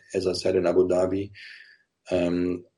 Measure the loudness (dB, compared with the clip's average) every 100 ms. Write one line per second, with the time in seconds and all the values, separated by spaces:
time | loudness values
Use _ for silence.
0 | -6 -4 -2 -2 0 2 2 2 2 2
1 | 0 -2 -6 -12 -20 -20 -20 -20 _ _
2 | -4 -2 0 0 -2 -4 -8